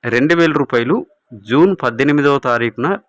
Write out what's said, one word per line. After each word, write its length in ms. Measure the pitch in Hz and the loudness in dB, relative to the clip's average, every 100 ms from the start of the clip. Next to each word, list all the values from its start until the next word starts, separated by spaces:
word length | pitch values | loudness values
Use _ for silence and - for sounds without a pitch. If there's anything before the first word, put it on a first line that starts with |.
రెండు 320 | 117 120 147 170 | -2 0 2 2
వేల 180 | 165 | 2
రూపాయలు 440 | 147 135 120 120 220 - _ _ 107 104 | 0 0 -2 0 -4 -4 _ _ -20 -2
జూన్ 240 | 131 185 190 | 2 2 2
పద్దెనిమిదవ 560 | 127 117 139 147 143 139 | -4 -2 0 2 2 0
తారీఖున 480 | 131 120 117 107 143 202 | 0 0 -2 -4 -4 -4